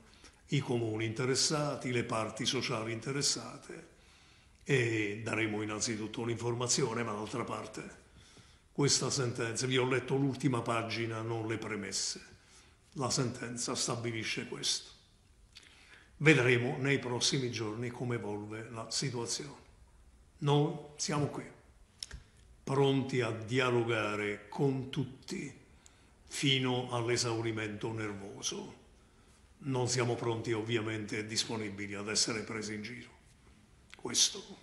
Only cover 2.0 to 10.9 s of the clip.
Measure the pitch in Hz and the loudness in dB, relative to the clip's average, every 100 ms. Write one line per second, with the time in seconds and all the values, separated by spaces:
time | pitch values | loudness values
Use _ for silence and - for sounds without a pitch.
2 | 117 113 110 - 113 127 113 113 110 113 | 0 0 -2 -2 0 0 0 -2 -2 -4
3 | 139 127 - - 117 - - - - - | -4 0 0 0 -4 -12 -14 -14 -16 -20
4 | - - - - - - - 139 117 113 | -20 -20 -20 -20 -20 -10 2 4 4 2
5 | 104 104 113 107 110 104 107 107 110 107 | 0 -2 -2 0 0 0 -2 -2 -2 -4
6 | 107 104 117 113 120 120 120 - 127 113 | -6 -4 -4 -2 -2 0 0 2 2 0
7 | 113 104 107 123 113 110 - - 98 - | -2 -4 -4 -4 -4 -6 -8 -10 -12 -16
8 | - - - - - - - - 139 - | -20 -20 -20 -20 -20 -20 -8 0 4 4
9 | 131 143 123 120 117 110 127 131 127 127 | 2 0 0 0 -2 0 2 4 4 2
10 | 123 135 139 120 147 120 113 113 110 | 2 2 2 2 2 2 2 0 0